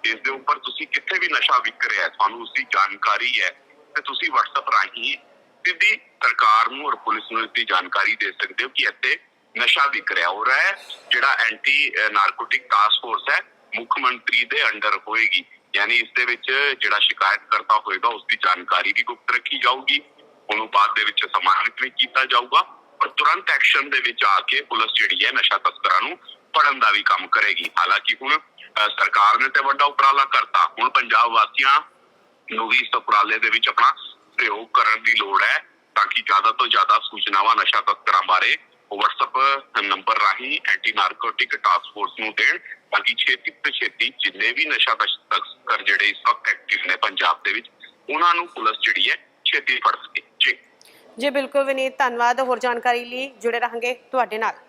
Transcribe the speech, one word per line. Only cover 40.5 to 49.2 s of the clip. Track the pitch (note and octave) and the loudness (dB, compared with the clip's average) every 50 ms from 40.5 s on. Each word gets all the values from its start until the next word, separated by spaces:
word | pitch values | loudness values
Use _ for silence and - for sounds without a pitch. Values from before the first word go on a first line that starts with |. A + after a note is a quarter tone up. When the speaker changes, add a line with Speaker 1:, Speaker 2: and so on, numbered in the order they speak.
| B2 - - - | -6 -4 -2 -2
Speaker 1:
ਐਂਟੀ | G2 F#2+ - A#2 | -2 0 -2 -4
ਨਾਰਕੋਟਿਕ | G#2+ G#2 F#2+ F2+ F2 - - A2+ A2 - B2+ A#2+ - | 0 0 0 -2 -2 -4 -6 -6 -2 -4 -4 -4 -4
ਟਾਸਕ | - - F#2+ F2+ F2 - - - | -2 2 2 2 2 0 -6 -8
ਫੋਰਸ | G#2+ G2+ F#2+ - - | -8 -8 -8 -6 -8
ਨੂੰ | A2 A2 | -8 -6
ਦੇਣ, | G#2 - A2 C3+ D#3+ F3+ | -2 0 0 0 0 -2
ਤਾਂ | - - - _ _ _ - - | -6 -16 -20 _ _ _ -2 0
ਕਿ | - - C#3 - | 0 0 -2 0
ਛੇਤੀ | - - B2+ - - - | 0 0 0 -2 -4 -12
ਤੋਂ | - _ - C#3+ | -12 _ -6 -6
ਛੇਤੀ | C3+ - B2+ G#2 - - A#2+ B2+ - - | -4 -2 -4 -4 -2 -4 -4 -4 -4 -4
ਜਿੰਨੇ | - G2 - F#2+ G2+ A2+ | -6 -6 -2 0 -2 -2
ਵੀ | A#2+ - D#3+ | 0 -2 -2
ਨਸ਼ਾ | D#3 B2+ A#2+ - B2 A2+ | -2 0 0 2 0 2
ਤਸ-, | - A2 - - - _ _ | 0 0 -2 -2 -8 _ _
ਤਸਕਰ | - - - - - _ _ - G#2+ - | -4 -4 -4 -6 -16 _ _ -4 -4 -2
ਜਿਹੜੇ | - - G#2 - G#2+ G2+ | 0 0 0 2 0 0
ਇਸ | G2+ - - G#2+ | -2 0 0 0
ਵਕਤ | - - - A2 | 0 0 0 -4
ਐਕਟਿਵ | A2 - - - - - - F2+ | -4 -4 -2 -4 -4 -4 -2 -4
ਨੇ | F#2 | -2
ਪੰਜਾਬ | F#2 - G#2 G2 F#2+ - - F2 - - | -2 -2 -4 -2 0 0 0 0 0 -2
ਦੇ | F#2+ | -4
ਵਿੱਚ, | G2 A2+ A#2 - _ _ - - _ _ _ - | -4 -4 -8 -12 _ _ -20 -20 _ _ _ -6
ਉਹਨਾਂ | C#3+ D#3 E3+ F3 E3+ | -2 0 2 2 2
ਨੂੰ | E3+ F3 | 0 -2
ਪੁਲਿਸ | E3+ - - E3+ - - - | -8 -8 -2 -2 -2 -2 0
ਜਿਹੜੀ | - - - - - B2+ | 0 0 2 2 0 0
ਹੈ | D#3 - | 0 -4